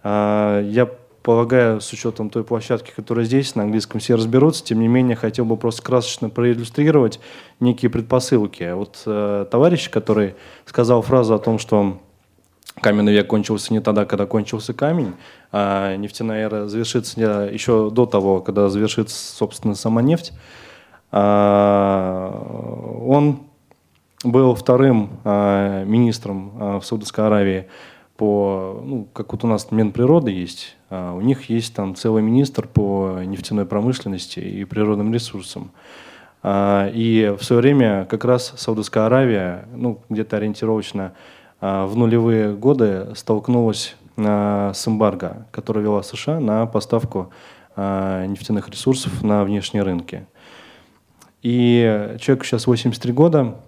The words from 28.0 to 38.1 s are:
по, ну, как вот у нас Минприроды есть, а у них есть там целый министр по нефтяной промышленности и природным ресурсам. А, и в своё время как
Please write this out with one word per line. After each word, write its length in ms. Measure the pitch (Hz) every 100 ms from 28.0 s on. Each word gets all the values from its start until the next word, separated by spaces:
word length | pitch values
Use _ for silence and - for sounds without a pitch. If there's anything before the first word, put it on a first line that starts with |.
| _ -
по, 640 | 107 101 98 98 95 104
ну, 260 | 131 131 101
как 200 | - 107
вот 120 | 101
у 20 | 117
нас 240 | 107 -
Минприроды 600 | 107 107 113 123 165 127
есть, 440 | 92 85 - - _ _
а 240 | 95 90
у 80 | 90
них 300 | 113 131 -
есть 240 | 117 117
там 200 | - 98
целый 280 | 92 113 110
министр 440 | 110 123 139 - -
по 520 | - 101 98 95 92
нефтяной 440 | 92 95 - 107 92
промышленности 760 | 107 117 127 104 92 - -
и 240 | 95 98
природным 480 | 98 107 107 104 107
ресурсам. 580 | 117 117 98 87 - - _ - - - - - _
А, 460 | 98 98 101 101 98
и 480 | 113 117 110 104 101
в 60 |
своё 160 | - 120
время 460 | 127 143 113 98
как 180 | 92